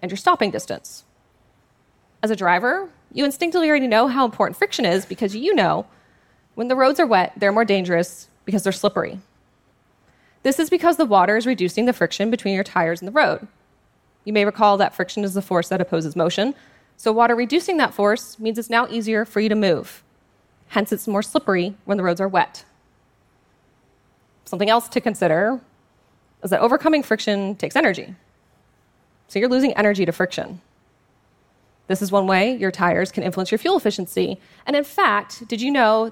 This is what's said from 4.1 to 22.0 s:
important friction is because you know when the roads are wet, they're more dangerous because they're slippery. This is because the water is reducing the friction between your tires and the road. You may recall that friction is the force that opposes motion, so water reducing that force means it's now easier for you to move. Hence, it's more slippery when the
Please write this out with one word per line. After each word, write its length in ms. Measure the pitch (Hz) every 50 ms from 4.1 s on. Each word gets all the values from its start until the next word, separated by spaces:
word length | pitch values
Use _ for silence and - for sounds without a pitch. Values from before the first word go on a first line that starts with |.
| 247 277 262
important 320 | 233 - - 208 - 185 -
friction 280 | - 415 - - 254
is 200 | 180 175 190 190
because 300 | - 190 - 226 196 202
you 200 | 214 262 370 415
know 320 | 277 196 165 156 156 - - _ _ _ _ _ _ _ _ _ _ _ _ _
when 140 | - 226 247
the 80 | 254
roads 240 | 262 262 269 294 -
are 80 | 339 247
wet, 260 | 220 185 180 - -
they're 160 | 202 208 202
more 140 | 202 220 233
dangerous 640 | 202 196 196 185 180 180 170 175 175 - - - - _ _ _
because 180 | - 190 202 -
they're 80 | 190
slippery. 480 | 170 - - 208 - - - - - 190 - _ _ _ _ _ _ _ _ _ _ _ _ _ _ _ _ _ _ _ _ _ _ _ -
This 160 | 262 269 -
is 100 | 320 311
because 280 | - 339 - 349 330 -
the 80 | 320
water 300 | 233 208 190 180 196 208
is 120 | 226 226 254
reducing 380 | 254 190 180 180 - - 233
the 80 | 247 240
friction 360 | - 180 165 - - 196 226
between 240 | 226 233 - 202 196
your 100 | 190 196
tires 380 | - - 190 170 160 175 170
and 60 | - 190
the 40 |
road. 360 | 220 302 285 - - - - - _ _ _ _ _ _ _ _ _ _ _ _ _ _ _
You 100 | 208 214
may 120 | 208 202
recall 320 | 208 202 - 220 208 202 196
that 160 | 196 - -
friction 300 | - - - - 214 208
is 100 | 196 185
the 80 | 196
force 280 | 196 - 185 175 175 -
that 120 | - 175
opposes 340 | 180 - - 165 160 156 147
motion, 380 | 175 165 165 - - 202 262 285 - - _ _ _ _ _ _ -
so 140 | - 226
water 240 | 220 226 233 240 233
reducing 420 | 226 247 220 277 349 339 - 370 311
that 160 | 262 214 -
force 460 | - 202 202 214 247 - - - -
means 180 | 220 220 226 226
it's 120 | 226 -
now 180 | 226 233 247 -
easier 380 | - 233 214 214 220 208 226
for 140 | - - 208
you 100 | 214 220
to 60 | 208
move. 480 | 214 208 190 165 135 - - - - _ _ _ _ _ _ _ _ _ _ _ _ _ -
Hence, 240 | - 220 202 -
it's 160 | 220 190 - -
more 160 | 202 196 214
slippery 520 | - - 311 - - 196 180 175 196 202 - _
when 120 | - 202
the 60 | 208